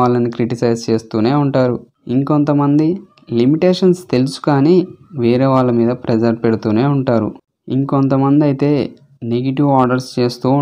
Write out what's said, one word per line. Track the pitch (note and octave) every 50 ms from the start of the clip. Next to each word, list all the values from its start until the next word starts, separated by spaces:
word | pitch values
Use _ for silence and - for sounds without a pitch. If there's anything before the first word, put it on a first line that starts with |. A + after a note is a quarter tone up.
| B2
వాళ్ళని | B2 B2 B2 A#2+ A#2+ A#2
క్రిటిసైజ్ | - A#2+ A2+ B2 A2+ B2+ A#2 A#2 A2+ - -
చేస్తూనే | A2+ A2+ A2+ - - A2 G#2+ A#2+ C#3+ D3 C#3+
ఉంటారు, | C#3 C3+ C3 B2+ B2 A#2+ - - - _ _ _ - A#2+
ఇంకొంతమంది | C3 C#3 C#3 D3+ D3 D3 D3+ D3 C#3+ C#3+ C#3+ C#3+ D3+ D#3 D#3+ F#3 G3 - - _ _ _ - B2+ A#2
లిమిటేషన్స్ | A#2+ B2+ D3+ D#3+ F3+ F3+ F3+ F3+ F#3+ F#3 F3 F3+ - - -
తెలుసు | B2 B2+ C#3+ C#3+ - -
కానీ | D#3+ D3 C#3 C3+ D#3 F#3 F#3 - - - - - - - C#3 A#2+
వేరే | A#2 A#2+ B2+ C3
వాళ్ళ | C3+ C3 C3 B2+ B2 A#2 A#2
మీద | A#2 A#2 B2 B2 -
ప్రెజర్ | - A#2 A2 A#2 A#2 A#2 A#2 -
పెడుతూనే | A#2 A2 G#2 - A#2 G#2+ A2+ C3+ C#3+ C#3+
ఉంటారు, | C#3 C3 C3+ A#2+ A2 G#2+ G2+ - - _ _ _ _ _ -
ఇంకొంతమంది | B2+ C3 C#3 C#3 C#3+ C#3 C3+ C3+ C#3 C3+ C3+ C#3 C#3+ D3 D#3 D3
అయితే | C3+ C3+ C#3+ C#3+ D3 C#3 G#2 - - - _ _ _ _ - A#2 A#2
నెగిటివ్ | B2 B2+ C3+ C3 C#3 D3 C#3+ C3+ C3
ఆర్డర్స్ | B2+ B2 B2+ B2+ B2+ - - C3
చేస్తూ | B2 A#2+ A#2+ - - B2+ C3+ C#3+